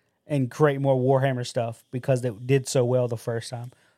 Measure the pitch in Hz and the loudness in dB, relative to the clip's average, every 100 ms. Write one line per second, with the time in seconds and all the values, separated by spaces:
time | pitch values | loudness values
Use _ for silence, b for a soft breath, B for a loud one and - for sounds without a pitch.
0 | _ _ - 147 123 - 151 139 139 131 | _ _ -4 -2 -2 2 2 4 2 2
1 | 127 135 139 127 120 123 117 113 _ 127 | 4 2 2 -2 -4 -4 -4 -6 _ -6
2 | 135 127 123 101 123 135 123 139 120 127 | 0 0 0 -6 0 0 2 0 2 2
3 | 123 113 - 117 - 120 123 _ b | 0 -4 -6 -6 -8 -12 -14 _ b